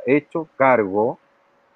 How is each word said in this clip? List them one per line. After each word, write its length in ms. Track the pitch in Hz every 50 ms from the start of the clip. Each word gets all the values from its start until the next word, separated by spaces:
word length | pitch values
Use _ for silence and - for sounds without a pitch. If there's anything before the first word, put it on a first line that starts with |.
| -
hecho 420 | 117 139 147 143 _ - 170 156 _ _
cargo, 640 | - 135 135 127 113 107 92 95 104 107 127 165 - _ _ _ _ _ _ _ _ _ _ _